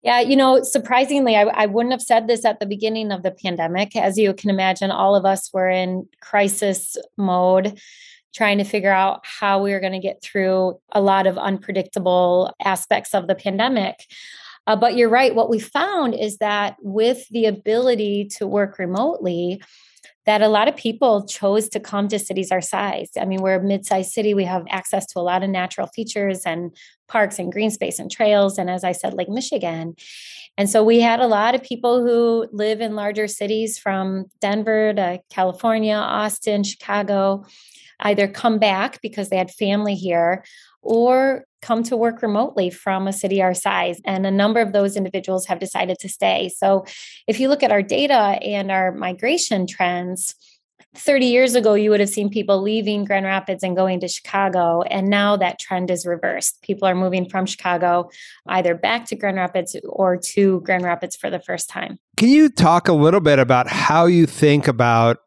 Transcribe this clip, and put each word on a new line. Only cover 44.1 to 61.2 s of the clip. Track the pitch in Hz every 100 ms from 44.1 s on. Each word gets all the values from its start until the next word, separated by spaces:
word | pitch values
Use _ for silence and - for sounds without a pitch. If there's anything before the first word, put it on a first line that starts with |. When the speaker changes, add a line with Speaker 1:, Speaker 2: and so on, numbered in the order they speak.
| 190 196
Speaker 1:
a |
number | 196 208 226
of | 214
those | 202 196 202
individuals | 190 190 190 185 180
have | 180
decided | 190 180 185 180
to | 196
stay. | - 196 185 185
So | - 196 196 190 - - - -
if | 214
you | 262
look | 285
at | 254
our | 208
data | 196 - 285
and | 262 202 196 208 202 196
our | 190 185
migration | - 185 180 233 339 - 202 180
trends, | - 180 180 180 180 - - _ _ _ _ _
thirty | - - 277
years | 254 240 254
ago, | 240 220
you | 214 214
would | 208
have | 202
seen | 214 202
people | 208 196 196
leaving | 202 220 208 208 202
Grand | 196
Rapids | 190 190 190 185
and | 185
going | 180 190 180
to | 180
Chicago. | - - 196 196 180 170 170
And | - 196 190
now | 202 202 202
that | 180 -
trend | - 185 180
is | 175
reversed. | 175 170 175 - - -
People | - 202 190
are |
moving | 180 185 185 180
from | 190 190
Chicago | - 180 175 175 175 175 - - - -
either | 185 180
back | 170 202 233 233
to | -
Grand | 202 190
Rapids | 180 185 175 -
or | - - 185 180
to | - - 196 185
Grand | 165 185
Rapids | 180 170 180
for | -